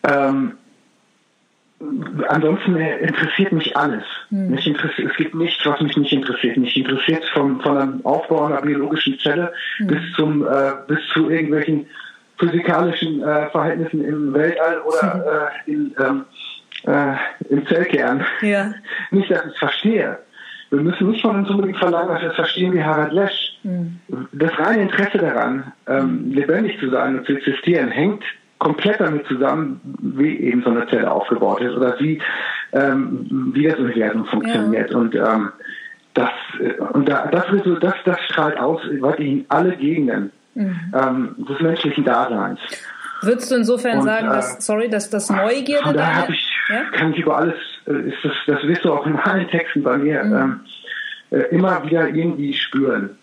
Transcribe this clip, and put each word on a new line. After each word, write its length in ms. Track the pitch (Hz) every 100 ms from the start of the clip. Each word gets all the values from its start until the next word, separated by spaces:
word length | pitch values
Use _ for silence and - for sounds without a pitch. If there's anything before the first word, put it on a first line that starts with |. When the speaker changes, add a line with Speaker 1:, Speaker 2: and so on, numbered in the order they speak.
Speaker 1:
ähm, 500 | 147 139 139 135 127 - _ _ _ _ _ _ _ _ _ _ _ _ 151 - - 151 -
ansonsten, 480 | 160 156 196 - 170
äh, 220 | 160 -
interessiert 520 | 160 147 160 - 196
mich 240 | 165 - -
alles. 280 | 147 110 - - -
Speaker 2:
Hm. 220 | 202 185
Speaker 1:
Mich 160 | 131 -
interess-, 320 | 147 160 -
es 160 | - -
gibt 180 | 156 165
nichts, 300 | 170 - 151
was 160 | 147
mich 160 | 151 -
nicht 160 | 139
interessiert. 440 | 139 131 123 120 131
Mich 180 | 120 135
interessiert 480 | 127 131 160 160 -
vom, 260 | 151 139 131
von 160 | 147 139
einem 280 | 135 131 -
Aufbau 400 | 156 160 160 147
einer 160 | 139
biologischen 560 | 147 143 143 156 139 135
Zelle 340 | 151 151 175 - - -
Speaker 2:
Hm. 100 | 202
Speaker 1:
bis 120 | 151 170 -
zum, 300 | 151 147 -
äh, 260 | 135 135 139 -
bis 120 | 156 -
zu 160 | 160 151
irgendwelchen 580 | 165 151 151 147 151 - - - - _ -
physikalischen, 840 | 175 170 175 160 175 165 165 147
äh, 260 | 151 151 151
Verhältnissen 540 | 165 156 165 160 156
im 300 | 143 151 143
Weltall 460 | 143 160 165 165 165
oder, 320 | 147 160 190
Speaker 2:
Hm. 80 | 180
Speaker 1:
äh, 500 | 151 151 151 - -
in, 240 | 151 143 -
ähm, 260 | 131 139 - - - - _ - -
äh, 240 | 143 143 135 - - -
im 140 | 139 -
Zellkern. 580 | 170 185 143 120 135 - -
Speaker 2:
Ja. 320 | 208 202 202 214 - - -
Speaker 1:
Nicht, 180 | 196 190
dass 160 | 170 160
ich 60 |
es 40 | -
verstehe. 640 | 151 - 208 220 110 98 - - - - -
Wir 80 | 143
müssen 280 | 160 180 190
nicht 100 | 220
von 140 | 226 202
uns 140 | 196
unbedingt 280 | 196 190 196
verlangen, 300 | 175 170 175
dass 120 | 160
wir 80 | 165
es 60 | 165
verstehen 380 | 160 180 185
wie 100 | 180
Harald 280 | 151 156 151
Lesch. 460 | 170 196 - - -
Speaker 2:
Hm. 360 | 196 180 170 175 - 131 131
Speaker 1:
Das 260 | 143 160 156
reine 260 | 170 226
Interesse 340 | 190 - 202 185
daran, 560 | 165 120 120 135 131 - -
ähm, 440 | 135 131 123 123
lebendig 480 | 135 143 180 214 -
zu 100 | 131
sein 300 | 127 131 131
und 60 | 123
zu 80 |
existieren, 560 | 139 - 135 - 170 123
hängt 320 | 113 175 208 - - _ _
komplett 400 | 160 151 202 208
damit 240 | 165 147 -
zusammen, 560 | 131 135 151 147 131 - -
wie 380 | 135 135 151 -
eben 220 | 127 -
so 80 | 123
eine 160 | 233 -
Zelle 220 | 113 104
aufgebaut 500 | - - 120 104 101
ist 140 | 123 120
oder 240 | 127 123
wie, 220 | 151 156 - - - - -
ähm, 520 | 135 139 135 123 131 - 135 127
wie 100 | 131
das 160 | 151 156
Universum 460 | 120 113 107 113 104
funktioniert. 640 | 107 113 110 107 110 110
Speaker 2:
Ja. 60 | 120
Speaker 1:
Und, 180 | 113 -
ähm, 340 | 110 110 101 - - - - - _
das, 160 | - - - - -
äh, 200 | - -
und 300 | - 143 139
da, 160 | 135 143
das 200 | 165 190
wird 120 | 196 180
so, 100 | 170
das, 200 | 180 190 180
das 140 | 180 -
strahlt 300 | - 156 123
aus, 220 | 127 165 -
wirklich 420 | 143 131 156 147
in 160 | 139 -
alle 260 | 151 180 180
Gegenden, 560 | 143 160 131 107 101 _ _
Speaker 2:
Mhm. 220 | 247 196 175 170
Speaker 1:
ähm, 420 | 131 135 127 113 - 131
des 100 | 139
menschlichen 420 | 160 165 151 -
Daseins. 560 | 135 117 127 107 101 98 - - - - - -
Speaker 2:
Würdest 260 | 202 240 -
du 60 | 254
insofern 440 | 220 247 247 220
Speaker 1:
Und, 40 |
Speaker 2:
sagen, 240 | 208 220 220
Speaker 1:
äh, 40 |
Speaker 2:
dass, 300 | 214 208 - -
sorry, 240 | 214 233
dass 200 | 214 -
das 200 | 208 202
Neugierde 540 | 196 208 269 269 285 294
Speaker 1:
von 100 | 285
daher 160 | -
Speaker 2:
deine 100 | -
Speaker 1:
hab 60 | -
ich, 220 | 156 - - -
Speaker 2:
Ja? 140 | 226 302
Speaker 1:
kann 220 | - 160
ich 60 | 143
über 180 | 151 143
alles, 180 | 165 - - - -
äh, 220 | 143 131
ist 80 | 139
das, 120 | 151 - -
das 160 | 147 143
wirst 160 | 175 175
du 60 |
auch 160 | 147 151
in 80 | 147
allen 320 | 202 190 175
Texten 340 | 165 165 147
bei 160 | 135 127
mir, 260 | 147 147
Speaker 2:
Mhm. 120 | 107 127
Speaker 1:
ähm, 240 | 135 120 - - - - - - -
äh, 240 | 135 - 165
immer 280 | 185 175 151
wieder 240 | 165 156
irgendwie 440 | 156 170 143 143
spüren 580 | 131 - 135 131 113 98 -